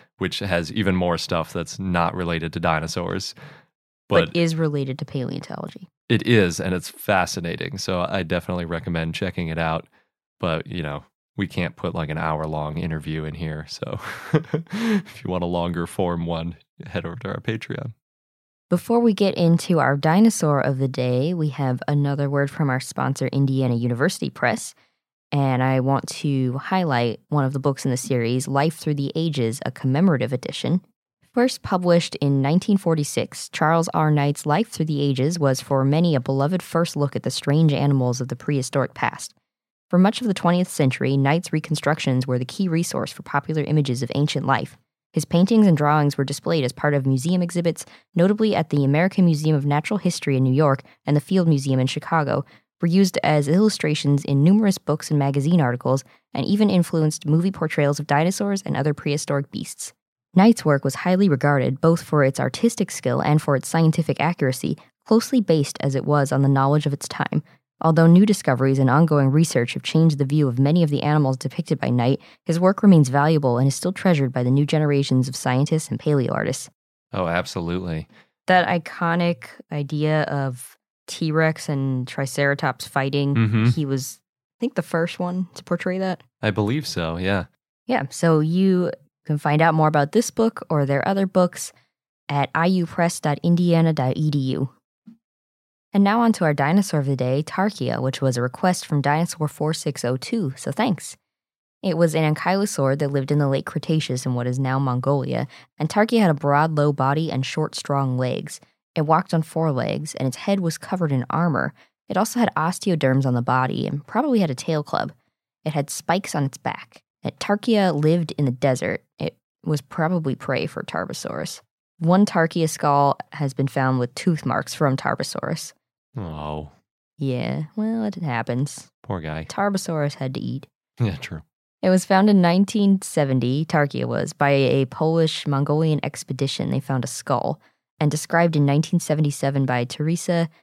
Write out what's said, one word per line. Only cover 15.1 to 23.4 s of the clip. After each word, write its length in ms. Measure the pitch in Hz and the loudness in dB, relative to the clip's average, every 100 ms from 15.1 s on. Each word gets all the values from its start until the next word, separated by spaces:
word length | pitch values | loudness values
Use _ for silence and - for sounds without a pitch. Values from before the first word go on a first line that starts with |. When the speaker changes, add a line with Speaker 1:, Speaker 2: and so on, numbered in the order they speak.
| - | -14
Speaker 1:
you 60 | - | -6
want 140 | 90 | -4
a 40 | 87 | -2
longer 380 | 87 85 85 85 | -2 -2 -4 -6
form 380 | - 90 85 85 | -2 -2 -2 -4
one, 320 | 82 85 85 _ _ - | -4 -6 -12 _ _ -8
head 180 | 90 85 | -8 -8
over 100 | 85 | -10
to 100 | - | -10
our 100 | - | -8
Patreon. 540 | - 113 - - 120 - _ _ _ _ _ _ - | -6 -8 -8 -10 -10 -16 _ _ _ _ _ _ -4
Speaker 2:
Before 300 | 175 - 233 | -4 0 2
we 160 | 233 190 | 2 2
get 180 | 196 - | 0 2
into 440 | 170 165 - 165 | 4 2 2 2
our 180 | 131 143 | 2 2
dinosaur 640 | 156 185 220 - 156 139 | 2 6 4 4 0 2
of 160 | - 131 | 0 0
the 100 | 135 | -2
day, 460 | 131 127 123 151 | -2 0 0 0
we 160 | 180 151 | -2 -2
have 320 | 131 135 127 - | -2 -2 -2 -2
another 420 | 147 143 139 139 | 0 0 0 -2
word 220 | 143 139 | 0 -2
from 180 | - 143 | 0 0
our 100 | 127 | 0
sponsor, 460 | - - 131 135 135 | -4 -6 -4 -2 -2
Indiana 460 | 139 | 0